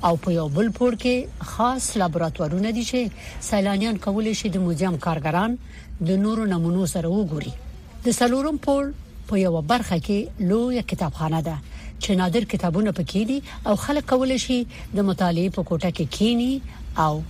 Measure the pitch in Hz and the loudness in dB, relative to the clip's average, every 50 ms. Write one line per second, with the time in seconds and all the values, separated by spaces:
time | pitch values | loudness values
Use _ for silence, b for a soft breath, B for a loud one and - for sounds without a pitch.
0 | - 175 170 165 - 185 175 170 160 151 139 165 214 233 - - 247 247 240 - | 4 2 2 2 2 0 0 0 0 0 2 2 2 2 2 2 2 2 2 2
1 | - 254 247 247 262 - - - - - - - 220 247 262 262 240 - - 214 | 0 2 2 2 0 -4 -8 -10 -10 -10 -2 0 2 2 2 0 -4 -2 0 2
2 | 185 175 151 170 165 165 135 - 175 151 156 185 202 220 220 233 233 - - 254 | 0 2 2 0 0 0 -2 -2 -2 -2 0 0 0 0 0 -2 -2 0 0 0
3 | 247 208 B B B B B B B - - 202 196 202 202 196 208 233 220 185 | 0 0 B B B B B B B 0 2 2 2 2 2 2 2 0 0 0
4 | - 202 196 208 220 220 220 - - 214 170 190 185 175 170 143 185 185 175 143 | 0 0 0 0 0 0 0 0 -2 -2 0 2 2 2 2 2 0 0 0 0
5 | - 180 165 156 139 156 156 175 202 226 240 240 B B B B B B B - | 0 -2 -2 0 0 0 2 2 2 2 0 -4 B B B B B B B -4
6 | 175 160 190 190 202 214 220 220 220 202 185 170 165 170 175 185 190 156 - 185 | 0 2 2 2 2 2 2 0 0 0 0 2 2 2 2 2 0 0 0 -2
7 | 165 165 180 208 214 165 156 147 - 123 - - - - - - - - - - | 0 0 2 2 0 0 -2 -4 -6 -6 -8 -10 -12 -12 -14 -14 -16 -16 -16 -2
8 | - 240 233 - 247 240 240 269 277 311 311 285 - 285 277 277 277 277 285 - | 0 0 2 4 4 4 4 2 0 0 -2 -2 2 2 2 2 2 -2 -4 -10
9 | - - - - - - 214 196 190 185 165 160 151 151 233 247 226 - 190 165 | -14 -16 -16 -16 -6 0 2 2 4 4 2 0 2 2 2 2 2 0 0 -2
10 | - - 208 202 220 339 - - 208 175 196 226 240 247 254 240 - - - - | 0 0 0 0 0 -4 -4 -2 0 2 2 2 2 2 0 -2 -2 -2 -2 -2
11 | 185 151 135 - 160 160 156 165 156 165 160 147 - B B B B B B B | -2 -4 -2 -2 -2 0 0 0 0 -2 -4 -6 -8 B B B B B B B
12 | - - 196 185 185 180 165 233 220 - - 190 - 175 156 180 214 208 170 - | -2 0 2 2 2 4 2 2 0 0 -2 0 0 2 2 2 2 0 0 -2
13 | 170 - - 190 220 220 262 277 277 B B B B - 208 202 - - 285 294 | -4 -2 0 0 0 2 0 -2 -2 B B B B 0 0 2 2 0 0 0
14 | 285 - 262 254 262 262 262 240 - - 254 247 240 240 B B B B B 196 | 2 2 2 2 4 2 0 0 0 0 0 0 0 -2 B B B B B 2
15 | 202 196 185 - 190 180 170 165 175 190 - - 170 - 180 156 - 180 170 - | 2 2 2 2 2 2 2 2 0 0 0 -2 -2 -2 -2 0 0 -2 0 0
16 | 165 131 - - 202 226 240 233 240 254 269 269 - B B B B - - - | -4 -4 0 2 2 4 4 2 2 0 0 -2 -4 B B B B -8 0 2
17 | 160 156 151 156 160 - | 2 2 2 0 -4 -8